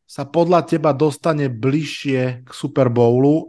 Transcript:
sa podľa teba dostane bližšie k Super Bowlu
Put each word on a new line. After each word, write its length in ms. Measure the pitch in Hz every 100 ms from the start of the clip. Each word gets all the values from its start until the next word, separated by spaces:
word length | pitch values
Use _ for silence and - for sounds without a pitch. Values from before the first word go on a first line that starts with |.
sa 240 | _ - 139
podľa 400 | 170 170 180 160
teba 240 | 165 156
dostane 560 | 135 156 135 175 151 139
bližšie 960 | 117 131 147 143 - 143 131 127 127
k 60 | -
Super 400 | - 143 139 127
Bowlu 560 | 117 117 123 139 156